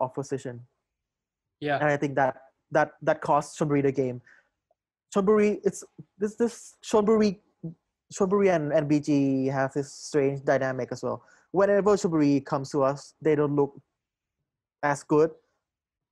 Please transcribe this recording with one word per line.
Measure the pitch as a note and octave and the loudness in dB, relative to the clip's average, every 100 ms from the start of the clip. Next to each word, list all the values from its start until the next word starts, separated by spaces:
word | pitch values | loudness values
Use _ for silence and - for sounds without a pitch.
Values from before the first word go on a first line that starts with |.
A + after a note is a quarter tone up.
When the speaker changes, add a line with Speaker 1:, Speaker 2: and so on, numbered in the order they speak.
Speaker 1:
of | B2+ | -6
position. | - C#3 C3+ C3 A#2+ B2 _ _ _ _ _ _ _ _ - | -6 -8 -8 -8 -14 -20 _ _ _ _ _ _ _ _ -10
Speaker 2:
Yeah. | D3 C#3 | -4 0
Speaker 1:
And | |
I | D3 C#3+ | 0 0
think | D3 C3+ | -2 0
that, | C3+ - - _ _ | 0 -2 -16 _ _
that, | D#3 D3+ - | 0 0 -2
that | D3+ D#3 | -2 -2
cost | - D3 D3 - | 0 0 -2 -6
Chonburi | D3+ C#3+ | -2 2
the | C#3 | 0
game. | C3+ B2+ B2 _ _ _ _ _ _ _ _ _ | 0 -4 -6 _ _ _ _ _ _ _ _ _
Chonburi, | G3+ G3 G#3+ G#3 G3+ | -2 2 4 4 2
it's, | G3 - - _ - - | -4 -4 -16 _ -20 -8
this, | G#3 | -6
this | - A#3 - - - | -2 -4 -4 -20 -20
Chonburi, | - A3 G#3 A3 G#3+ F3+ _ _ E3 - _ _ _ | -2 0 4 4 2 0 _ _ -16 -16 _ _ _
Chonburi | - F#3+ G3+ F#3+ | -4 0 2 2
and, | E3+ D3 | 2 2
and | D3+ D3 | 0 2
B | D3 | 0
G | D3 C#3+ C#3 C3+ C3 | 2 0 2 0 0
have | C3+ C3 | 0 -2
this | D3 C#3 | -4 -8
strange | - - D3+ C#3 C#3 | -10 -4 0 0 -2
dynamic | C3+ C3+ C3 C3 A#2+ | 0 0 0 -4 -6
as | B2 | -6
well. | B2 A#2 _ _ _ | -6 -8 _ _ _
Whenever | E3+ G3 G3+ G3 | 0 2 4 2
Chonburi | G3+ F#3 D#3+ C#3+ C#3+ | 2 0 2 2 2
comes | - D3 C3+ | 0 -6 -4
to | D3 | 0
us, | C3+ C#3+ - _ | 0 -2 -10 _
they | D#3 | 0
don't | D3 D3 C#3+ | 0 0 0
look | C#3+ - _ _ _ _ _ _ _ _ _ - | -2 -4 _ _ _ _ _ _ _ _ _ -6
as | D3 C#3+ | -4 -4
good. | - D3+ D#3+ - _ _ _ _ _ _ _ | 0 2 2 0 _ _ _ _ _ _ _